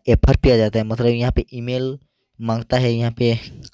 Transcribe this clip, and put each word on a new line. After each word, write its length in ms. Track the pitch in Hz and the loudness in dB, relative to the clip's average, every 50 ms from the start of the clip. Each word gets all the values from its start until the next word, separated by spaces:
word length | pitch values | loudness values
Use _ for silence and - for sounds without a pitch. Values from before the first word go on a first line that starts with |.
| _ - | _ 0
एफ़आरपी 420 | 117 - - - 135 - - 139 | 2 4 4 4 4 4 4 4
आ 60 | 123 | 4
जाता 220 | 113 110 107 - 113 | 4 4 2 0 -2
है, 60 | 107 | -2
मतलब 220 | 110 110 110 123 | -2 -2 -2 0
यहाँ 260 | 120 120 117 120 127 120 | 0 0 0 -2 -2 -2
पे 120 | - 107 - - | -2 -4 -4 -6
ईमेल 460 | 123 117 123 127 127 131 131 135 139 _ _ _ _ _ _ _ - | -10 -8 -6 -4 -4 -4 -6 -8 -10 _ _ _ _ _ _ _ -10
मांगता 360 | 117 113 113 117 117 - - | -6 -4 -4 -4 -4 -2 -2
है 160 | 127 127 120 117 | 0 2 0 0
यहाँ 200 | 117 117 117 117 | 0 -2 -4 -2
पे 260 | - 123 117 117 113 - - - - - - | -2 0 0 0 -2 -4 -10 -18 -20 -18 -10